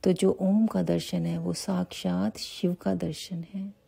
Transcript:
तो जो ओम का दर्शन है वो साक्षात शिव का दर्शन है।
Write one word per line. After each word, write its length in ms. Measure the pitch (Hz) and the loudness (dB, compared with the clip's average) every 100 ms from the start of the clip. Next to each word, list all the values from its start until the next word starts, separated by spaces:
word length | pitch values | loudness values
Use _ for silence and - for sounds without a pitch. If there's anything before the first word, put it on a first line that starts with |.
तो 100 | 190 | 4
जो 260 | 175 190 - | 4 4 4
ओम 260 | 190 202 220 | 2 4 4
का 160 | 190 | 2
दर्शन 440 | 170 170 170 180 170 | 2 0 0 -2 -2
है 120 | 170 | -2
वो 140 | 170 | -2
साक्षात 840 | 170 - 185 180 - 185 180 202 - | -4 -2 -2 -2 -4 -2 0 0 -2
शिव 360 | - - 180 | -12 -2 -2
का 200 | 180 196 | 0 -2
दर्शन 500 | 180 165 156 - 175 165 | -2 -2 -6 -8 -8 -8
है। 200 | 196 196 - | -8 -8 -12